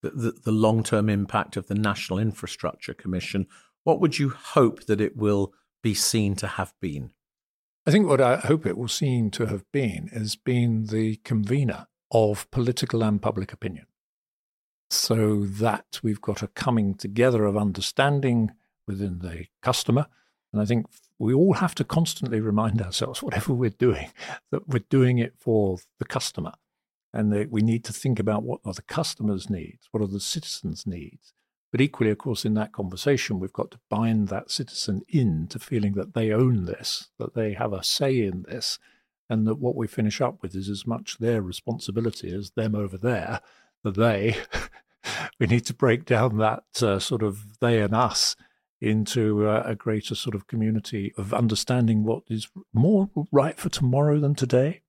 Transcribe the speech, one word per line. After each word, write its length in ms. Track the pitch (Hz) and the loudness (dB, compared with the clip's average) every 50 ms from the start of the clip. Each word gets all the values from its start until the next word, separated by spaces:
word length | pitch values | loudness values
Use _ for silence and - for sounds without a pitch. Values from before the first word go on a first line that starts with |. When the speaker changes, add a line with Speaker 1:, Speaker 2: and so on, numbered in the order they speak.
| - | -8
Speaker 1:
the, 80 | - | -8
the, 200 | - 143 117 117 - | -6 -2 -4 -4 -4
the 200 | - _ - 110 | -4 _ 0 2
long-term 560 | 110 110 110 110 113 107 - - 107 104 107 | 4 4 4 4 4 2 2 0 2 2 2
impact 480 | 104 101 101 95 - 107 - - - | 2 2 0 0 0 -2 -2 -2 -6
of 120 | 101 95 _ | -10 -6 _
the 80 | 101 | -2
National 420 | 104 107 104 98 - - - 92 95 | 0 0 0 -2 -2 -4 -4 -2 0
Infrastructure 720 | 107 110 98 - - 98 - - - - - - - - - | 0 -2 -2 -4 -10 -12 -12 -6 -6 -6 -6 -6 -12 -12 -12
Commission, 540 | _ - 95 92 92 - - - 196 185 - - - _ _ _ _ _ | _ -6 -4 -4 -4 -4 -4 -2 -4 -4 -4 -6 -20 _ _ _ _ _
what 160 | - 165 - | 2 2 4
would 180 | 185 160 135 - | 4 0 2 2
you 120 | 143 135 | -2 -2
hope 560 | 127 - - - - 156 135 113 - - - | -2 -6 -14 -2 4 6 6 6 4 0 -2
that 140 | - 107 101 | -2 0 2
it 160 | 104 - - | 2 -2 -2
will 360 | - 107 104 104 101 98 95 _ _ _ _ _ _ | 0 0 2 2 2 0 -2 _ _ _ _ _ _
be 140 | _ 113 104 | _ -2 0
seen 400 | - - - - 113 107 101 98 | 0 0 0 2 2 2 2 0
to 140 | 90 - 98 | -2 -4 -6
have 260 | - - 92 - _ _ | -4 -4 -6 -6 _ _
been? 300 | - 90 76 71 65 - _ _ _ _ _ _ _ _ _ _ _ _ _ _ _ | -8 -6 -6 -6 -10 -12 _ _ _ _ _ _ _ _ _ _ _ _ _ _ _
Speaker 2:
I 60 | - 143 | 4 6
think 160 | 208 214 - | 6 6 6
what 120 | 143 131 | 6 4
I 140 | 135 123 127 131 | 6 4 4 2
hope 280 | - - 151 156 160 | 4 2 2 2 2
it 100 | 101 90 | -2 -4
will 120 | 101 123 110 | -4 -4 -4
seem 420 | - - - 143 127 123 113 104 - | -4 -2 0 0 2 2 0 0 0
to 140 | - 117 | -2 -4
have 180 | 104 98 98 - _ | -2 -2 -6 -8 _
been 400 | - 143 135 113 98 - 78 87 - | -4 -2 -2 -2 -2 -4 -8 -8 -6
is 220 | 117 107 107 - | -6 -6 -6 -6
being 520 | - _ - 127 123 120 120 113 110 110 | -6 _ 0 2 2 2 2 2 0 -2
the 300 | 104 107 110 110 110 110 107 | -2 -2 0 0 0 -2 -4
convener 680 | _ - 123 110 104 101 120 143 143 117 - - - _ _ _ _ _ | _ -2 0 0 0 0 0 0 0 0 -2 -4 -10 _ _ _ _ _
of 400 | - 117 110 104 104 101 - _ | 2 4 4 4 2 -2 -6 _
political 540 | - 131 123 120 123 - - 123 - 113 113 | -2 -2 0 0 0 -2 -2 -2 0 0 2
and 180 | 107 104 101 - | 2 0 0 0
public 300 | 107 113 95 95 - - | -2 -2 -2 -6 -8 -10
opinion, 340 | - - 110 90 76 - _ _ _ _ _ _ _ _ _ _ _ _ _ _ _ _ _ _ _ _ _ | -10 -10 -10 -10 -10 -16 _ _ _ _ _ _ _ _ _ _ _ _ _ _ _ _ _ _ _ _ _
so 540 | - - - - 120 110 110 107 107 104 101 | -4 -4 0 0 2 2 4 2 2 2 0
that 560 | 98 98 101 110 117 107 - - _ - - - | -2 -2 0 0 0 0 0 -4 _ -16 -6 -4
we've 180 | 113 107 101 | -4 -4 -2
got 220 | - - 101 - - | -4 -6 -4 -4 -4
a 60 | 101 | -10
coming 460 | _ - - 131 120 113 107 98 95 | _ -4 -2 0 2 2 2 0 -2
together 500 | - - 101 101 110 120 131 123 113 107 | -4 -6 -6 0 2 2 4 4 4 2
of 120 | 104 98 | 2 2
understanding 960 | 104 104 104 92 92 95 - - - 139 143 143 143 135 131 120 117 113 107 - _ _ _ _ _ _ - | 2 0 0 0 -2 -4 -6 0 2 2 2 2 2 2 2 2 2 2 0 -2 _ _ _ _ _ _ -10
within 320 | 101 98 101 101 90 87 | -6 -4 -4 -4 -4 -6
the 260 | 90 90 85 82 82 - _ _ - | -8 -10 -10 -10 -12 -16 _ _ -2
customer. 460 | - 123 - - - 123 120 151 - _ _ _ _ _ _ _ _ - | 0 0 0 2 2 2 2 2 -2 _ _ _ _ _ _ _ _ -2
And 80 | 104 | -2
I 40 | 104 | 0
think 220 | 101 117 117 107 - _ - _ _ _ _ | 2 2 0 0 -4 _ -20 _ _ _ _
we 120 | - 110 127 | 0 2 4
all 200 | 135 170 196 185 | 6 6 6 4
have 220 | - 190 175 - | 4 2 -2 0
to 80 | - 147 | -2 -4
constantly 560 | - - 160 165 156 - - - 127 117 110 | 0 2 0 2 0 -2 -4 -4 -2 0 0
remind 420 | 107 110 101 104 110 113 98 117 107 | 0 2 2 2 2 2 0 0 -2
ourselves, 400 | 90 90 - - - - - - | -2 -4 -4 -4 -4 -6 -6 -8
whatever 320 | - 117 101 101 - 139 | -4 -4 -4 -2 0 0
we're 160 | 120 127 110 | 0 0 -2
doing, 400 | 98 _ 123 127 104 76 73 - _ - - - - - _ _ | 0 _ 2 2 2 2 -4 -12 _ -16 -14 -14 -14 -14 _ _
that 160 | - 143 - | -6 -6 -4
we're 180 | - 135 123 - _ | -2 -4 -4 -2 _
doing 280 | - 135 127 123 123 120 | 2 4 4 4 4 2
it 160 | 117 - _ _ | 0 -2 _ _
for 400 | - - 113 110 104 98 92 92 - _ _ _ | -2 2 2 2 2 2 0 -4 -8 _ _ _
the 40 | - | -10
customer, 500 | - - 131 - - - - - - - _ _ _ _ _ _ _ _ _ _ _ _ | -6 -6 -6 -6 -6 -6 -8 -10 -10 -10 _ _ _ _ _ _ _ _ _ _ _ _
and 180 | 117 107 104 104 | 0 0 2 2
that 200 | 101 104 - 113 | 0 -2 -2 0
we 80 | 107 | 2
need 240 | 104 113 113 117 117 | 2 2 2 0 -2
to 80 | - 113 | -6 -12
think 260 | - - 135 123 107 | -4 -2 -2 0 0
about 240 | 107 107 107 104 107 | 0 0 0 0 -2
what 200 | 120 123 - _ | -4 -8 -8 _
are 100 | 104 90 | -10 -10
the 80 | - - | -10 -10
customer's 680 | - - 147 160 - - _ 107 107 101 95 - - | -8 -4 -4 -4 -4 -4 _ 0 0 0 0 -2 -4
needs, 380 | 104 90 78 - - _ _ _ _ | -4 -4 -4 -10 -16 _ _ _ _
what 100 | 110 107 | -2 -2
are 60 | 98 | 0
the 100 | 95 101 | -2 -4
citizens' 680 | - - - 170 156 - - - - - 156 - - - | -4 -4 -6 -6 -6 -8 -12 -8 -6 -8 -8 -6 -8 -8
needs. 460 | 90 87 73 - - - _ _ _ _ _ _ _ _ _ _ - | -8 -8 -10 -14 -16 -20 _ _ _ _ _ _ _ _ _ _ 0
But 80 | 120 | 0
equally, 300 | 131 151 - - 120 110 | 0 0 0 0 0 0
of 80 | 104 101 | 0 0
course, 260 | - 139 117 - - | -2 -6 -6 -4 -2
in 100 | 113 107 | 0 0
that 180 | 107 107 107 - | 0 -2 -4 -6
conversation, 680 | - 95 90 92 90 - 143 143 127 - - 117 92 | -8 -8 -8 -8 -4 0 0 2 2 0 -2 -4 -4
we've 140 | 92 95 _ | -4 -6 _
got 200 | - - - - | -6 -8 -8 -8
to 80 | - _ _ | -20 _ _
bind 380 | - 104 117 117 113 110 104 95 | -4 0 0 2 2 2 2 0
that 220 | 95 98 - - | -2 -6 -6 -6
citizen 520 | - - 135 - - - - - 101 95 - _ | -6 -6 -6 -8 -8 -8 -6 -4 -4 -6 -6 _
in 380 | - 156 127 107 82 78 80 85 | 0 2 2 4 2 0 -2 -6
to 100 | - - | -8 -12
feeling 340 | - - - 117 104 101 98 | -10 -4 -2 0 0 0 0
that 200 | 101 92 - - | -2 -4 -4 -2
they 160 | 120 113 110 | -2 0 2
own 340 | 107 110 127 131 123 107 90 | 2 4 4 4 4 2 0
this, 460 | 85 - - - - - - - _ _ _ | -2 -6 -6 -6 -8 -8 -8 -10 _ _ _
that 160 | - - _ | -10 -8 _
they 200 | 117 110 107 101 | -2 -2 -2 -2
have 180 | 95 120 120 101 | -2 -4 -4 -4
a 100 | 92 90 | -4 -4
say 400 | - - - 143 139 135 127 113 | -4 -2 0 0 0 2 2 0
in 220 | 98 90 92 92 - | 0 -2 -6 -8 -10
this, 300 | - 120 - - - - _ _ _ _ _ _ _ _ _ _ | -10 -8 -6 -6 -6 -8 _ _ _ _ _ _ _ _ _ _
and 180 | 120 110 110 | 0 0 2
that 100 | 110 110 | 2 0
what 180 | 147 131 120 - | 0 -2 -4 -2
we 140 | - 113 104 | -2 -4 -4
finish 320 | - - 113 107 104 - | -2 0 0 0 0 0
up 200 | 135 123 - - | -2 -2 -2 -6
with 140 | - 95 90 | -12 -10 -8
is 160 | 95 95 98 | -8 -6 -6
as 160 | 101 98 - | -6 -6 -4
much 320 | 120 117 117 208 - - - | -6 -6 -6 -6 -10 -8 -4
their 240 | 110 117 120 110 98 | 0 0 0 0 0
responsibility 880 | 90 87 - _ - 117 120 - - 101 110 113 117 104 - - 87 87 | -4 -8 -10 _ -6 -6 -6 -6 -6 -4 -2 -2 -2 -4 -4 -10 -8 -8
as 200 | 98 101 92 _ | -8 -10 -8 _
them 220 | - 110 110 107 | -4 -2 0 0
over 220 | 104 104 98 90 | -2 -2 -4 -6
there, 440 | 95 98 120 123 104 85 - - - _ _ _ _ _ _ _ _ _ | -4 -2 -2 0 0 -2 -4 -6 -8 _ _ _ _ _ _ _ _ _
that 140 | 110 95 | -4 0
they, 400 | 98 113 117 110 98 98 113 123 - - - - - - - _ - _ _ | 4 4 4 4 4 2 0 0 -2 -6 -6 -6 -8 -8 -8 _ -20 _ _
<laughs> 520 | _ _ _ - - - - - - _ | _ _ _ -8 -8 -8 -8 -10 -2 _
we 80 | 123 95 | 2 4
need 180 | 117 120 117 | 4 2 2
to 80 | - 117 | 0 -4
break 300 | - - 127 113 127 160 | 2 4 4 4 2 2
down 340 | - 127 110 113 131 110 107 | 0 2 4 4 2 2 2
that, 260 | 110 107 110 - - _ _ - | 2 2 2 0 -8 _ _ 0
uh, 180 | 120 110 98 98 | 2 2 2 2
sort 240 | - - 127 113 107 | 0 -2 -2 0 0
of 360 | 107 95 104 104 104 - _ | -2 -2 -4 -12 -20 -8 _
they 240 | - 120 120 113 104 | 2 2 4 4 4
and 120 | 101 104 | 2 2
us 420 | 110 123 113 - - - - - _ - _ _ _ _ _ _ _ | 2 2 2 2 0 0 0 -2 _ -12 _ _ _ _ _ _ _
into, 680 | - 110 107 110 107 104 - 123 113 107 107 104 104 | 0 0 2 2 0 0 0 0 2 2 4 4 4
uh, 180 | 107 104 110 - | 4 2 2 0
a 80 | - 113 | -2 -6
greater 400 | 101 - 117 110 107 101 - 113 | -4 -2 -2 -2 -2 -2 -4 -8
sort 220 | - - 123 110 | -6 -6 -6 -6
of 100 | 101 - | -6 -6
community 640 | _ - 113 107 110 110 110 101 - - 107 98 101 - - | _ -4 0 0 0 0 0 -2 -4 -6 -4 -6 -6 -6 -6
of 160 | 98 98 - | -6 -4 -2
understanding 720 | 104 120 113 110 101 - - 127 123 120 113 113 107 107 | 0 2 2 0 0 0 0 2 2 4 4 4 4 2
what 180 | 107 113 - - _ | 0 -2 -4 -4 _
is 200 | 113 110 - - _ 185 - _ _ | -8 -8 -8 -10 _ -20 -20 _ _
more 380 | 110 120 175 214 196 196 202 - - 147 - - | 2 4 4 4 4 2 0 -2 -6 -6 2 2
right 260 | 139 135 156 156 - | 2 2 2 -2 -4
for 100 | - 185 | -6 -6
tomorrow 520 | - - 147 123 123 135 147 151 147 151 | -2 0 0 2 2 4 4 4 4 2
than 140 | 147 143 147 | 2 2 0
today. 480 | - 135 127 - 127 131 147 185 - _ | 0 0 2 4 2 2 2 -2 -6 _